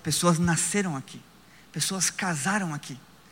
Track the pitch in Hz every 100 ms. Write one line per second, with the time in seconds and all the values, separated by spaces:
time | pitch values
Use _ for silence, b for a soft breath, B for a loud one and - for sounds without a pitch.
0 | - 151 175 165 175 160 - 202 190 139
1 | - 123 - - b b b - - 190
2 | - - 190 160 135 208 180 147 - 131
3 | - - b